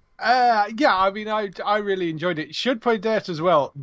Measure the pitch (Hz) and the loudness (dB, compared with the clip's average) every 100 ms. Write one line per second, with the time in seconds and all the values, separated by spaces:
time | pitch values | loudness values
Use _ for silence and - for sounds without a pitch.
0 | _ - 220 254 247 220 208 226 285 190 | _ -4 0 4 4 2 0 2 2 4
1 | 190 202 214 214 202 - 196 214 202 190 | 2 0 -4 -4 -4 -4 -2 0 0 -2
2 | 175 156 175 156 156 156 240 240 240 226 | -4 -4 -4 -4 -6 -4 -4 -2 0 0
3 | 220 214 - 156 180 156 131 143 | 0 -2 -2 -2 2 2 2 -6